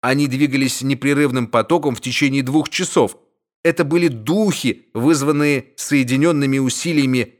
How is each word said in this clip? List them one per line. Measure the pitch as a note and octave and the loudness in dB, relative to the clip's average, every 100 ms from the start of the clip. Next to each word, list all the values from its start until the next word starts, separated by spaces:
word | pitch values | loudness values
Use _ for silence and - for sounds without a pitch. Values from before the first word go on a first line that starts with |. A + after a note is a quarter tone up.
Они | B2 C3+ C#3+ | 0 0 0
двигались | C3 D3 C3+ C3+ - | 0 0 0 -2 -2
непрерывным | C3+ C3 C#3 C#3+ D3 B2+ A#2 | -4 -2 0 0 0 0 -2
потоком | A#2 A2 E3+ D3+ | -2 2 0 0
в | A#2 | -4
течение | B2+ A#2+ C#3+ C#3 | -6 -2 0 0
двух | B2+ D3 C#3+ | 0 -2 -2
часов. | - F#3 - A2+ - _ _ _ _ | -4 -2 2 0 -2 _ _ _ _
Это | E3 E3+ | -2 0
были | D3+ E3 E3+ | 0 2 0
духи, | A#2 G#2+ F#3 G#3+ - C3 - _ | -2 -2 0 0 0 -2 -4 _
вызванные | A2 C3 D#3+ C#3 D3 D3 C#3 - - | -2 2 2 2 0 2 0 -4 -14
соединёнными | - C#3+ B2 C3 D#3+ D#3 C#3 C3+ | -2 0 2 2 2 2 0 0
усилиями | C3 - E3+ D#3 C3+ C3 A2 _ | 0 -2 -2 0 2 0 -2 _